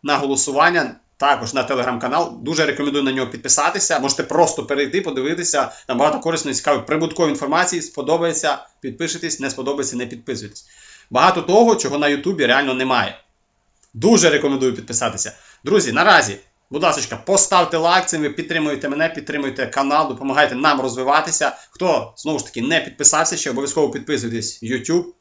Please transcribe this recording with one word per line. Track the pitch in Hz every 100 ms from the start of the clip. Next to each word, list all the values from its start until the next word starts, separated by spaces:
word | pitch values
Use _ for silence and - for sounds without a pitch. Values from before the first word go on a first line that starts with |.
на | 143 143
голосування, | 139 135 - 139 175 175 131 - _ _
також | 139 139 -
на | 139 120
Telegram-канал. | 131 123 120 127 147 170 120
Дуже | 127 160 151
рекомендую | 139 143 139
на | 135
нього | 131 127
підписатися. | 120 127 - 151 190 165 156
Можете | 135 -
просто | 151 156 170 - 107
перейти, | 143 139 190
подивитися. | 185 135 135 170 165 147 131 - -
Там | 123
багато | 147 156
корисної, | 160 160 151
цікавої, | 127 - 123 -
прибуткової | 156 160 - 156
інформації. | 143 139 156 180 175
Сподобається, | 151 - 139 165 170 160 156 139 - _
підпишитесь, | 135 - 165 170 170 -
не | 135
сподобається, | 135 131 143 127 120
не | 120
підписуйтесь. | 123 - 123 107 - _ _ - - _
Багато | 123 165 180
того, | 165 196 233 214
чого | 135 143
на | 147
Ютубі | 143 156 180 131
реально | 127 143
немає. | 131 131 127 98 - _ _ _ _ _ _ _
Дуже | 113 165 220 165
рекомендую | 147 143 139 131
підписатися. | 120 - 117 117 98 107 - - _
Друзі, | - 202 139
наразі, | 123 190 175 104 98 _ _ _
будь | 139
ласочка, | 170 185 - 110
поставте | - 190 - 190 175 170
лайк, | 165 185 180
цим | 165
ви | 151
підтримуєте | 143 156 160 151 139 143
мене, | 143 160
підтримуєте | 156 - 147 139 135 123
канал, | - 139 147 156
допомагаєте | 117 135 139 147
нам | 127 151 139
розвиватися. | 131 120 131 147 160 - 147 - -
Хто, | - 180 143 110 -
знову | 151 147
ж |
таки, | 98 -
не | 123 165
підписався | - - 147 151 160 185
ще, | 147
обов'язково | 127 139 156 143
підписуйтесь | 139 113 143 117 113 104 -
в | 113
YouTube | 127 - 170 175 -